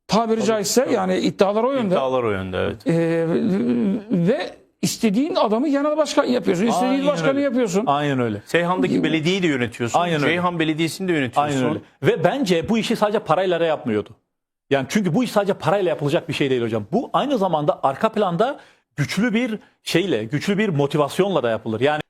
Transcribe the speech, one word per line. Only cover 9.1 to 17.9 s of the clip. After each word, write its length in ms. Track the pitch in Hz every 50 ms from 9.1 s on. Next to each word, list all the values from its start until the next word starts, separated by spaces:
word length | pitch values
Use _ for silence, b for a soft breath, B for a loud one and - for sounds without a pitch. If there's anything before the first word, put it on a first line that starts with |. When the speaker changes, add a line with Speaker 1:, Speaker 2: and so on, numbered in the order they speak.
| 156 160 143 175 185 202 180
Speaker 2:
de 40 |
yönetiyorsun. 540 | 165 143 127 123 110 110 - 123 117 - 156
Speaker 3:
Aynen 160 | 175 175 165 147
öyle. 60 | 143
Speaker 2:
Ceyhan 320 | 147 165 180 175 180 175 165
Belediyesi'ni 500 | 160 156 156 147 165 156 - - 190 185
de 40 | 170
yönetiyorsun. 440 | 151 135 120 - 143 147 151 143 135
Speaker 3:
Aynen 100 | 127 120
öyle. 100 | 107 104 B B B B 135
Ve 220 | 147 233 185 147
bence 440 | 175 220 277 277 175 180 165 151 123
bu 100 | 220 226
işi 180 | 202 - 233
sadece 220 | - 214 208 208 208
parayla 420 | 208 - 156 170 196 185 175 160
da 40 | 170
yapmıyordu. 440 | 165 151 135 - 123 107 104 101 - - _ _ _ _ _ _ _ _ _ _ -
Yani 160 | 139 135 131 117
çünkü 260 | - 214 202 185 151
bu 100 | 233 254
iş 60 | 196 -
sadece 200 | 208 202 196 190
parayla 340 | - - 147 185 202 190 170
yapılacak 400 | 151 - 151 143 151 165 160 -
bir 60 | 139
şey 160 | - 151 135
değil 120 | 131 123 117
hocam. 220 | 113 113 113 104 - 156
Bu 180 | - - - -
aynı 260 | 165 214 285 285 220
zamanda 420 | 196 185 165 151 147 151 - - -
arka 260 | 135